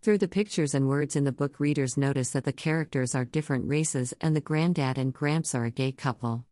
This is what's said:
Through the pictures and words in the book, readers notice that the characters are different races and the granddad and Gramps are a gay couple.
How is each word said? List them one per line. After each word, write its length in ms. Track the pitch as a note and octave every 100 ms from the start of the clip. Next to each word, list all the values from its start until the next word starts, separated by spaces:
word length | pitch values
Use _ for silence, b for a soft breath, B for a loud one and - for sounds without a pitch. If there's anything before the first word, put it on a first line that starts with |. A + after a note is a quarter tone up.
Through 180 | - G#3
the 100 | F#3
pictures 480 | F#3+ G#3 - D3 C#3
and 100 | C3+
words 300 | C#3+ C#3+ D3
in 80 |
the 80 | C#3
book, 260 | B2 C#3+ -
readers 380 | C#3+ D3 C3 -
notice 340 | C#3 C#3 B2
that 140 | C#3
the 80 | C3+
characters 640 | C3 D#3+ D#3+ D#3 C#3 B2+ C3
are 80 |
different 440 | A#2+ D#3 D3+ C3+ -
races 460 | D3 D#3 C3+ B2 -
and 160 | E3 D#3
the 40 |
granddad 560 | - D#3 E3+ E3 C3+ C3
and 160 | C3
Gramps 440 | B2+ D3 D#3+ D#3 B2+
are 80 |
a 80 | A#2
gay 180 | A#2+ C3
couple. 540 | C3 C#3 A#2+ A#2+ A#2 B2